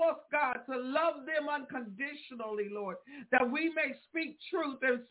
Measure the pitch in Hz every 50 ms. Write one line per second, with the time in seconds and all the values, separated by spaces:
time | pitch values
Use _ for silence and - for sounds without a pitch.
0 | 330 330 294 - - - 294 294 294 254 247 247 240 - 262 247 254 254 269 311
1 | 330 330 311 285 254 285 320 302 294 294 294 294 262 - - 254 240 208 190 196
2 | 277 294 294 285 - - 254 233 226 220 214 208 202 202 202 208 202 190 180 -
3 | - 262 285 285 240 - - 247 254 240 247 302 320 330 311 311 302 269 240 -
4 | - _ - 330 320 254 - - - - 339 349 320 285 262 247 262 262 247 240
5 | - -